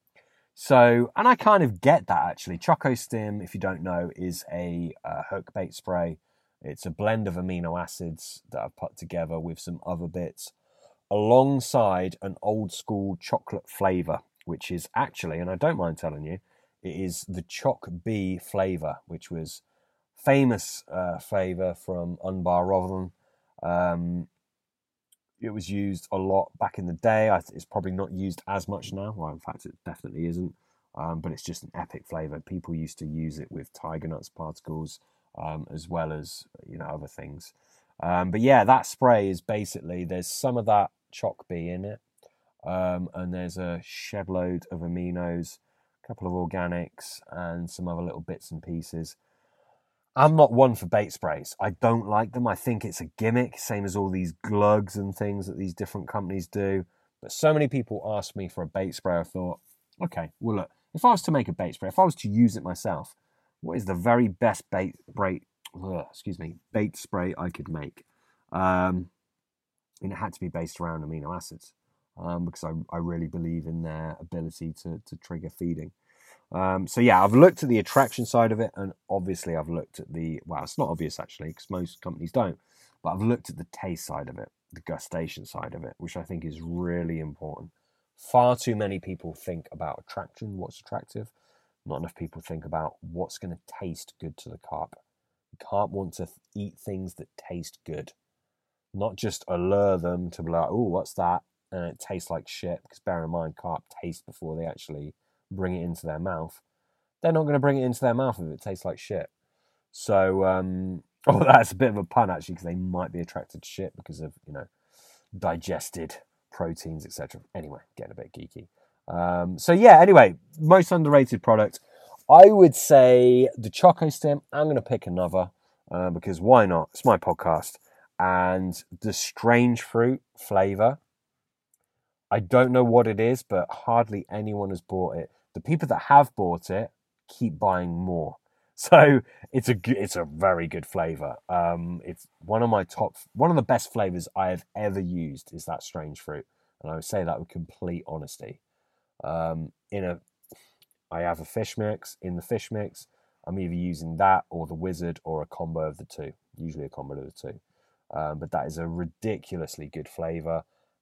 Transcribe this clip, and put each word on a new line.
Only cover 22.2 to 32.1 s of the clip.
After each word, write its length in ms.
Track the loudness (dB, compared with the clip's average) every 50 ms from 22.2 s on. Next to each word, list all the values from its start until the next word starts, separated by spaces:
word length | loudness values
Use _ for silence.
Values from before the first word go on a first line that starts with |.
| -8
Unbar 420 | -8 -6 -4 -2 0 2 2 2
Rotherham. 440 | 2 0 0 0 -2 -4 -6 -8 -10 -12 _ _ _ _ _ _ _ _ -10
Um, 680 | -6 -2 0 0 0 0 -2 -2 -4 -4 -6 -6 -8 -10 _ _ _ _ _ _ _ _ _ _ _ _ _ _ _ _ _ _ _ _ _ -12
it 80 | -10 -8
was 200 | -8 -8 -8 -6
used 380 | -4 -4 -2 -4 -4 -6 -8 -6
a 60 | -4
lot 340 | -4 0 2 2 2 0 0 _ -6
back 180 | -6 -6 -6
in 100 | -6 -8
the 60 | -8 -6
day. 360 | 0 2 2 4 4 4 4
I, 80 | 2 2 0 -4 -16
it's 120 | -18 -14
probably 260 | _ -8 -6 -6 -6
not 200 | -6 -6 -6 -6
used 300 | -6 -6 -6 -6 -8 -8 -8
as 200 | -6 -6 -6 -6
much 260 | -6 -10 -10 -10 -12 -12
now. 200 | -10 -10 -10 -10
Well, 180 | -10 -10 -10 -10
in 60 | -12
fact, 260 | -14 -14 -16 -14 -16
it 100 | -20 -20 _ -16
definitely 420 | -16 -16 -14 -16 -14 -10 -6 -6
isn't. 280 | -6 -4 -6 -6 -8 -10 _ _ _ _ _ _ _ -14
Um, 240 | -10 -8 -8 -8 -8
but 120 | -8 -10
it's 120 | -10 -10 -12
just 200 | -14 -14 -14 -16
an 80 | -16 -14
epic 300 | -14 -14 -12 -14 -18 -16
flavour. 320 | -12